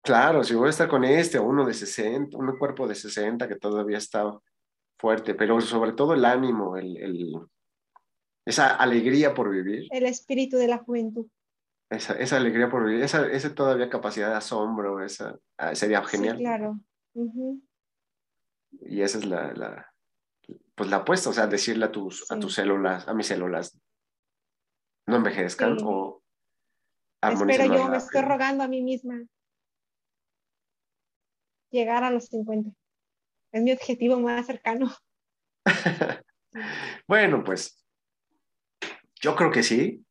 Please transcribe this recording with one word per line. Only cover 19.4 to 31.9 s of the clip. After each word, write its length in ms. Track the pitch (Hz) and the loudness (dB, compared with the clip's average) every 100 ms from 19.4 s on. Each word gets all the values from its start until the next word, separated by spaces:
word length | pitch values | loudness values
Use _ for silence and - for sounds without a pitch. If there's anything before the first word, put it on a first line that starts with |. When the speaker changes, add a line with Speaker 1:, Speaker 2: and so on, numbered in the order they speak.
| 76 | -4
Speaker 1:
la, 400 | 58 55 50 - _ _ _ _ _ - - _ - | -8 -10 -10 -20 _ _ _ _ _ -20 -20 _ -8
pues 120 | 98 | 0
la 100 | 98 | 0
apuesta, 300 | 117 180 131 | 2 0 2
o 40 | |
sea, 120 | 110 107 | 0 0
decirle 360 | 101 - 113 110 | 0 0 0 0
a 60 | |
tus, 380 | 107 95 - - | -2 -8 -10 -10
a 60 | 107 | -8
Speaker 2:
Sí. 40 | |
Speaker 1:
tus 140 | 101 | -4
células, 520 | - 101 98 92 92 - | -2 0 2 0 -2 -4
a 40 | |
mis 140 | 110 104 | -4 -2
células, 520 | 95 90 85 87 _ _ _ _ _ _ _ _ _ _ _ _ _ - | -2 -2 -4 -6 _ _ _ _ _ _ _ _ _ _ _ _ _ 0
no 100 | 117 | 2
envejezcan 600 | 104 98 90 - 113 110 | 2 0 -4 0 0 2
Speaker 2:
Sí. 60 | 107 | 0
Speaker 1:
o 360 | 95 95 - _ _ _ _ _ _ _ _ _ _ | -2 -4 -10 _ _ _ _ _ _ _ _ _ _
armonicen 460 | 214 - 202 269 269 | -2 2 2 4 4
Speaker 2:
Espero 20 | |
Speaker 1:
más 80 | 277 | 4
Speaker 2:
yo, 60 | 262 | 2
me 60 | 262 | -2
estoy 220 | - 277 | -2 -2
Speaker 1:
rápido. 100 | 262 | 0
Speaker 2:
rogando 320 | 269 269 277 | 0 0 0
a 40 | 262 | -2
mí 120 | 262 | -2
misma 400 | 254 254 254 240 240 _ _ _ _ _ _ _ _ _ _ _ _ _ _ _ _ _ _ _ _ _ _ _ _ | -4 -4 -6 -12 -14 _ _ _ _ _ _ _ _ _ _ _ _ _ _ _ _ _ _ _ _ _ _ _ _
llegar 300 | 247 226 | -2 0